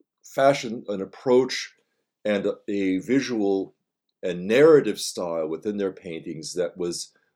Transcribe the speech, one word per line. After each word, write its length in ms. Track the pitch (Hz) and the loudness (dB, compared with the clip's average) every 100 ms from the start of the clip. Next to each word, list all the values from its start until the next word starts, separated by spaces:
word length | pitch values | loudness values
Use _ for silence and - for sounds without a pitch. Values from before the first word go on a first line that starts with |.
| _ _ | _ _
fashion 600 | - - 135 139 123 120 - | -10 2 4 2 -4 -8 -8
an 140 | 101 | -8
approach 720 | 95 - 127 127 127 - - _ _ _ _ _ | -8 -6 4 4 4 -4 -10 _ _ _ _ _
and 220 | 107 101 98 - - | -2 0 -2 -4 -6
a 320 | 101 98 92 | -2 0 -2
visual 720 | 98 135 123 113 98 98 90 _ _ _ _ _ | 0 -2 0 -2 0 0 -4 _ _ _ _ _
and 260 | 92 87 92 | -8 -6 0
narrative 520 | 120 160 147 107 98 | 6 8 6 4 -4
style 480 | - - 87 82 78 | -8 -6 -6 -4 -4
within 300 | 80 107 104 | -6 -6 -4
their 140 | 98 | -4
paintings 640 | 92 90 82 80 78 76 | -6 -12 -12 -12 -12 -10
that 240 | 87 85 90 | -4 -4 -4
was, 340 | 87 82 - _ _ | -6 -6 -12 _ _